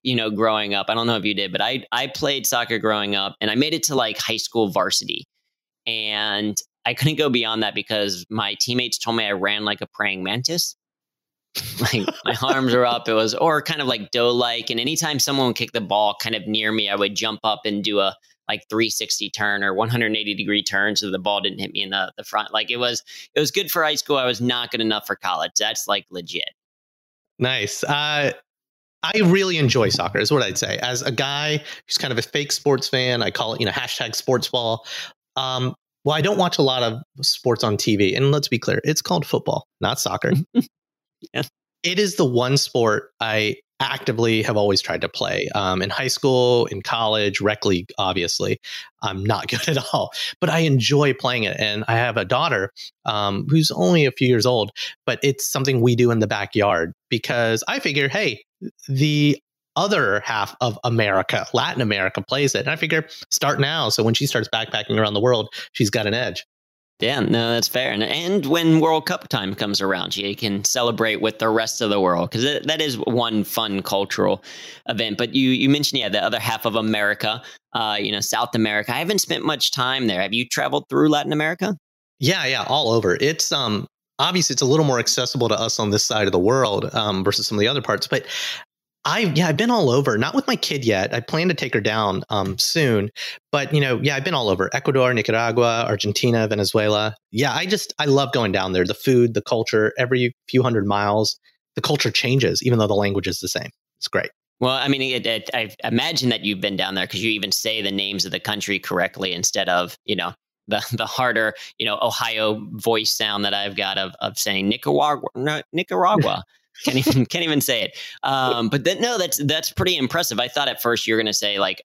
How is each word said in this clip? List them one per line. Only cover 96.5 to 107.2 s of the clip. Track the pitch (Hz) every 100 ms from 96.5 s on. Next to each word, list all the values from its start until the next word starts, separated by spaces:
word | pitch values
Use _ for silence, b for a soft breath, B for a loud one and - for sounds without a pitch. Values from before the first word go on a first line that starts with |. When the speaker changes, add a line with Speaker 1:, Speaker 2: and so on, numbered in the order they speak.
| 104 95 113 107 104 110 110 _
Speaker 2:
Yeah, | 107 139
I | 127 185
just, | 202 - -
I | 147
love | 139 131
going | 135 110
down | 95 95
there. | 92 90
The |
food, | 104 - 123 120
the | 110
culture, | - 120 110 110 107 -
every | 123 127 123 - -
few | 127
hundred | 123 113 101
miles, | 101 101 107 107 - b b _ -
the |
culture | - 147 120
changes, | - 127 135 98 90
even | 123 120
though | 104
the |
language | 101 101 98 92
is | 87
the | 90
same. | - - _ _ _
It's | -
great. | 92 82 - _ _
Speaker 1:
Well, | 127
I | 135 139
mean, | 139
it, | 131 127 113
it, | 113 -
I | 123 110 -
imagine | 113 117 151 156 123
that | 113 101
you've | 95
been | 104 95
down | 95 95
there | 90
'cause |
you | 92